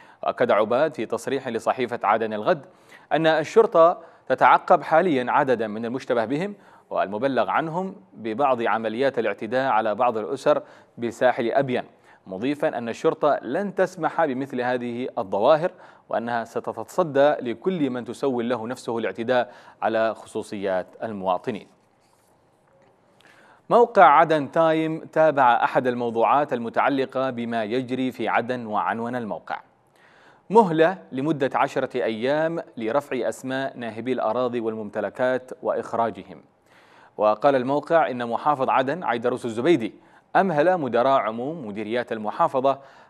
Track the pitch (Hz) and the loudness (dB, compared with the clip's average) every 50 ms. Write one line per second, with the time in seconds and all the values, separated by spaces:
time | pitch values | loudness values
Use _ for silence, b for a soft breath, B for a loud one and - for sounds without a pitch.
0 | B B B B B - 98 - 131 117 117 101 110 107 117 123 151 160 - - | B B B B B -4 -2 0 2 2 4 2 2 2 2 2 0 0 -2 -4
1 | 113 104 - 147 - - 131 139 131 131 117 110 - 113 104 - 123 113 120 113 | -8 -6 -6 -6 -6 -4 -6 -6 -6 -6 -6 -4 -2 -2 -2 -2 -2 -4 -4 -2
2 | - 98 107 113 113 110 107 104 107 139 185 151 131 - B B B B B B | 0 2 2 2 0 -2 -4 -4 0 0 -2 -2 -2 -16 B B B B B B
3 | B B - 151 160 160 160 156 156 - - 220 226 - - 170 165 170 180 - | B B -2 0 2 2 2 2 0 2 4 4 4 6 6 6 6 6 6 2
4 | B B B B B B 131 127 143 127 147 175 - - 190 170 143 - 160 156 | B B B B B B 0 4 6 6 6 6 6 4 4 4 4 4 2 4
5 | 180 190 151 127 123 120 110 127 147 131 127 107 110 107 104 110 117 117 117 131 | 4 4 2 0 0 2 2 2 2 2 2 0 0 -4 -6 -6 -6 -6 -6 -6
6 | - - 127 120 113 107 139 147 180 208 208 - B B B B B B - 87 | -4 -2 0 0 0 0 -2 -4 -4 -6 -8 -12 B B B B B B -4 -2
7 | 85 92 101 107 123 139 131 120 107 95 92 117 147 165 156 175 190 190 190 - | -2 -2 -2 -2 -2 -2 0 0 2 4 4 2 2 0 -2 -4 -6 -6 -8 -12
8 | - _ - 98 107 113 107 110 143 135 131 117 117 113 101 113 113 110 107 113 | -20 _ -18 -10 -6 -6 -2 0 2 2 2 2 2 0 0 0 0 -2 -2 0
9 | 135 135 - - 110 107 98 - 117 110 117 131 135 135 117 107 110 110 104 101 | -2 0 0 0 -2 -2 -2 -4 -6 -4 -2 0 0 2 0 0 0 0 0 0
10 | 127 127 120 110 104 90 - 127 - 147 147 143 147 B B B B B B - | 0 0 0 -2 -4 -6 -6 -2 2 2 2 2 0 B B B B B B -8
11 | 120 117 104 - 131 127 120 - 120 113 - 123 139 131 123 113 90 - - b | -8 -6 -4 0 2 2 2 2 0 0 0 0 0 0 -2 -4 -6 -8 -14 b
12 | b b b b b - 92 92 110 135 147 143 165 156 - 117 120 117 113 - | b b b b b -12 -10 -6 -4 -4 -4 -2 -2 -4 -4 -4 -6 -8 -6 -2
13 | - 160 156 - - 147 139 - - 104 131 170 202 202 - - 185 175 - - | 0 0 0 2 0 0 0 0 -2 -4 -6 -4 -4 -4 -2 -2 -2 -2 -2 -4
14 | 156 147 - - 165 151 127 127 139 135 - 123 123 123 127 127 120 123 117 120 | -6 -4 0 0 0 0 0 -4 -6 -6 -6 -4 -2 -2 -2 -2 -4 -6 -6 -6
15 | 127 - - - 117 95 98 98 107 131 160 151 160 185 - B B B B B | -8 -8 -6 -6 -6 -4 -2 0 4 4 4 4 2 -2 -6 B B B B B
16 | B B - 104 113 117 120 117 113 110 - 120 - - 107 - 110 - - - | B B -6 -6 -4 -4 -4 -6 -6 -6 -8 -8 -8 -8 -8 -10 -10 -10 -2 -2
17 | 185 160 135 139 139 147 147 - 131 120 113 117 - 190 190 175 147 131 123 123 | -2 0 2 4 4 4 4 0 -4 -6 -6 -4 -4 -4 -2 0 -2 -2 -4 -6
18 | 117 117 113 - - 139 127 120 113 117 127 117 110 113 127 - - - 117 117 | -8 -10 -10 -4 -4 -2 -2 -2 -2 -2 -2 -4 -4 -8 -10 -10 -8 -6 -4 -4
19 | 110 98 95 - 117 113 123 123 117 - B B B B B B - 107 110 113 | -4 -4 -4 -4 -2 0 0 0 0 -2 B B B B B B -2 0 0 2
20 | 113 113 104 - - - - 113 101 - - 104 98 98 92 92 90 - - - | 0 0 -2 -4 -10 -10 -8 -8 -8 -8 -8 -6 -2 -2 -2 -2 -4 -6 -10 -12
21 | - 113 107 101 92 95 90 90 - - 117 92 - - _ _ _ _ _ _ | -10 -8 -8 -6 -2 -2 -2 -2 -2 -6 -8 -8 -8 -16 _ _ _ _ _ _
22 | _ _ _ _ _ _ _ _ _ _ _ _ _ _ _ _ _ _ _ _ | _ _ _ _ _ _ _ _ _ _ _ _ _ _ _ _ _ _ _ _
23 | _ _ _ _ b b b b b b b b b - 170 226 240 240 - 202 | _ _ _ _ b b b b b b b b b 2 4 4 4 6 6 8
24 | 185 160 143 151 170 156 160 156 139 127 - 165 165 160 160 160 160 160 160 160 | 8 10 10 8 6 6 4 0 0 0 0 2 2 4 2 2 0 -2 -4 -6
25 | - - - 160 156 156 143 139 135 123 120 - - 143 - 151 127 127 123 120 | -8 -6 0 2 2 4 4 4 4 4 4 4 2 0 0 0 0 0 -2 -2
26 | 120 120 113 113 113 104 120 143 147 135 135 120 117 117 110 120 104 127 143 135 | -2 -2 0 2 4 4 4 2 2 0 -2 -4 -4 -4 -2 0 0 2 2 0
27 | 131 131 - 131 131 135 127 117 117 117 117 117 110 104 110 127 135 120 127 131 | -2 -2 -2 -4 -4 -4 -4 -6 -6 -4 -4 -4 -4 -2 -2 -4 -4 -4 -4 -4
28 | 131 127 120 - 113 101 92 104 120 117 127 123 120 110 104 101 85 87 101 117 | -4 -4 -4 -4 -4 0 0 0 0 0 -4 -6 -6 -6 -4 -2 -2 -2 -2 -4
29 | 117 117 123 127 117 104 87 80 - - 76 - - _ _ _ _ _ b b | -4 -6 -6 -8 -6 -8 -8 -10 -10 -10 -12 -12 -12 _ _ _ _ _ b b
30 | b b b b b b b b b b 175 226 226 185 160 160 160 165 190 185 | b b b b b b b b b b 4 4 4 4 4 4 4 2 2 -2
31 | - - - 127 135 151 160 139 135 127 - 120 127 135 - 143 131 - - 127 | -10 -12 -8 -6 -4 -2 -2 0 -2 -2 0 0 0 0 -2 -4 -4 -4 -4 -2
32 | 117 113 113 107 113 127 143 151 160 165 165 165 - - - - 113 107 117 143 | -2 -2 -2 -2 -2 -2 0 0 -2 -2 -4 -6 -10 -12 -12 -8 -6 -2 -2 -2
33 | 143 - 139 127 107 - 113 - - 131 131 135 135 135 - 127 120 113 107 113 | -2 -2 -6 -4 -4 -4 -6 -6 -8 -8 -6 -6 -6 -8 -8 -10 -12 -10 -10 -8
34 | 117 127 127 117 - 110 110 123 127 123 120 123 110 113 110 110 107 104 - 110 | -4 -4 -4 -2 -2 -2 -2 -2 -2 -2 -2 -4 -4 -4 -6 -6 -8 -10 -8 -6
35 | 104 98 - - 127 127 131 123 127 - - - - 110 85 92 110 - - 113 | -6 -6 -4 -2 -2 0 0 -2 -4 -8 -14 -8 -4 -2 -2 -2 -4 -4 -2 -2
36 | 113 113 101 98 87 - 87 - - _ _ _ _ b b b b b b b | -2 -2 -4 -8 -14 -18 -18 -20 -20 _ _ _ _ b b b b b b b
37 | b b b - 101 107 107 - - 147 139 131 123 131 139 147 143 - 165 165 | b b b 0 2 2 2 4 2 2 2 2 2 0 -2 -2 0 2 2 2
38 | 151 98 127 123 120 117 117 110 - 151 151 131 131 120 107 123 135 127 147 175 | 2 2 -2 -4 -6 -4 -4 -2 0 0 0 0 2 2 2 2 2 0 -2 -4
39 | 175 131 120 120 113 123 127 117 117 123 113 110 120 160 175 139 110 95 - b | -2 -4 -2 0 0 -2 -2 -2 -4 -6 -6 -2 2 2 2 2 2 -2 -8 b
40 | b b b b b b - 151 190 196 165 147 147 175 185 180 143 127 110 117 | b b b b b b 0 2 2 2 2 2 2 2 2 0 0 0 0 2
41 | 120 131 139 135 101 107 110 117 120 139 160 175 131 104 101 104 110 104 110 123 | 2 4 2 2 2 0 -4 -4 -6 -6 -8 -8 -10 -10 -8 -8 -6 -4 -4 -4
42 | 120 - 120 110 107 107 104 - 170 156 - 135 127 139 135 131 B B B B | -4 -4 -6 -8 -6 -6 -2 0 0 0 0 0 0 0 -2 -2 B B B B
43 | B B | B B